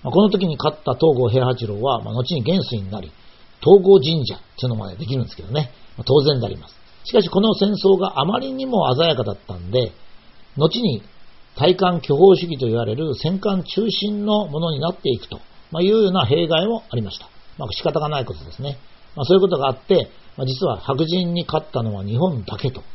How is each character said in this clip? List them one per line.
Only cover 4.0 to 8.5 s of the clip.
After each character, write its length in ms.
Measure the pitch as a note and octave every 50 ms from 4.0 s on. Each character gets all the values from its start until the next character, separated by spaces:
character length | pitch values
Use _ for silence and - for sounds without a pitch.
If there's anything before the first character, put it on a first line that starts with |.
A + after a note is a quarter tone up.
神 260 | C3 D3+ E3 D#3+ B2+
社 100 | - F#2+
っ 20 | -
て 280 | - _ - - -
い 0 |
う 20 | B2+
の 80 | A#2
ま 140 | G#2+ G#2 F#2+
で 60 | F2+
で 100 | - F3
き 80 | G#2+ C3+
る 60 | C3
ん 40 | A#2+
で 60 | -
す 60 | -
け 60 | -
ど 80 | - -
ね。 220 | A#2 D3+ D3+ - - - - - -
ま 60 | -
あ、 20 | -
当 160 | - C3 D3
然 200 | C3+ D3+ D3 B2+
で 60 | A2
あ 20 | G2
り 80 | F#2+
ま 120 | E2 - -
す。 60 | - - - - - - -
し 80 | -
か 100 | - A3+
し 60 | F#3 E3
こ 120 | - F#3+
の 140 | G#3 A3 G#3
戦 160 | - G3+ G#3
争 260 | G#3 - - G3 G3 F3+
が 220 | F#3+ F#3 - C3+
あ 40 | C#3+
ま 160 | F3 G#3+ B3+
り 120 | C4+ C4+